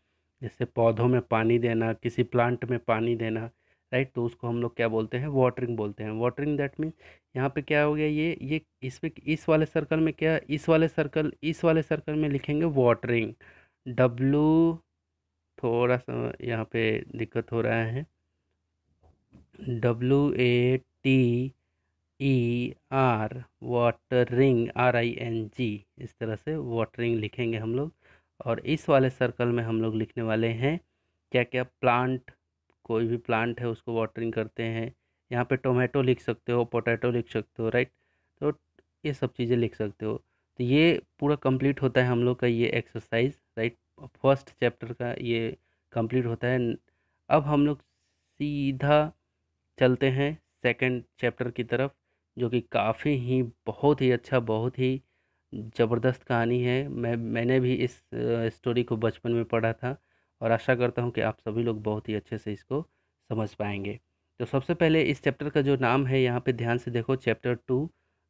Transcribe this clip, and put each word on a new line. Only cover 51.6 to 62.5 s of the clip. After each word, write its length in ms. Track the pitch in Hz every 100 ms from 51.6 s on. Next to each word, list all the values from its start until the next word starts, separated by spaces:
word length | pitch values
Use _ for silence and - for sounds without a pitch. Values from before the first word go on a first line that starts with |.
तरफ, 300 | 117 123 139 _ _ _ _ -
जो 120 | 120
कि 100 | 120
काफ़ी 560 | - 117 104 113 151 139
ही, 260 | 123 131
बहुत 580 | 120 - - - 143 147
ही 100 | 127
अच्छा, 300 | 120 - 131
बहुत 380 | 113 110 120 123
ही 240 | 127 131 _ _ _ _ -
ज़बरदस्त 680 | - 113 - 113 120 127 127
कहानी 400 | - 120 117 123
है। 260 | 123 127 143
मैं, 280 | 135 120 117
मैंने 440 | 113 113 120 131
भी 140 | 127
इस, 280 | 127 123 - -
अ, 340 | 117 120 117 113
स्टोरी 360 | - - 120
को 120 | 120 113
बचपन 360 | 117 - 123
में 120 | 117
पढ़ा 280 | 117 117 113
था। 300 | 110 123 139 _ _ _ -
और 100 | 113
आशा 240 | 113 -
करता 280 | 123 123 -
हूँ 80 | 120
कि 100 | 120
आप 180 | 110 -
सभी 220 | - 110
लोग 200 | 117 107
बहुत 260 | 107 107 -
ही 60 |
अच्छे 240 | 107 - 110
से 140 | -